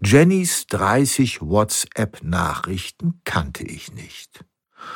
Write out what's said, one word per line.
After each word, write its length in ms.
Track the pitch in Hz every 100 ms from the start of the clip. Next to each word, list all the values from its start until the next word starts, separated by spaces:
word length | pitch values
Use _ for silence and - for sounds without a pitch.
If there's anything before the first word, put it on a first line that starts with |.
Jennys 600 | 101 135 170 190 175 - -
dreißig 760 | - 98 123 139 - 123 -
WhatsApp-Nachrichten 1800 | 78 104 104 - - - 104 - 76 87 80 - - 95 - - 170 -
kannte 400 | - - 71 -
ich 300 | - 78 -
nicht. 500 | 110 - - - - - _ _ _ -